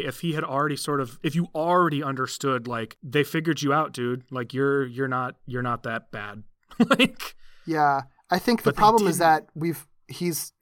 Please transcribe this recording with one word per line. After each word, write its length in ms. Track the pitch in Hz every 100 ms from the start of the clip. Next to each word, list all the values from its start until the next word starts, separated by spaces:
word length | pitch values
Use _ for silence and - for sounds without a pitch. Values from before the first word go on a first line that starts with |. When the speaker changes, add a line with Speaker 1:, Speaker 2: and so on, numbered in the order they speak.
Speaker 1:
if 160 | 135 -
he 120 | 170
had 100 | 151
already 320 | 160 135 151 139
sort 240 | - 143
of, 180 | 127 -
if 120 | 165
you 140 | 160 170
already 480 | 156 165 180 170 143
understood, 640 | 143 135 131 - 143 127 120
like, 300 | 117 113 -
they 220 | 143 143
figured 380 | 143 165 160 147
you 100 | 147
out, 200 | 143 151
dude. 320 | - 120 127 -
Like, 240 | 127 120
you're, 320 | 127 139 139 131
you're 220 | 120 135
not, 280 | 127 127 - -
you're 160 | 123
not 200 | 123 117
that 260 | 117 113 -
bad. 320 | 113 104 104 - _ _ -
<laughs> 100 | 233
Like, 440 | - 254 - - - - - -
Speaker 2:
Yeah, 360 | 160 147 139 131 _ -
I 80 | 180
think 240 | - 233
the 40 | -
Speaker 1:
but 60 | 139
they 20 |
Speaker 2:
problem 280 | 214 226 196
is 80 | 180
Speaker 1:
didn't. 80 | 165
Speaker 2:
that 180 | 156 - -
we've, 280 | 170 151 - _ -
he's, 460 | 143 175 160 - -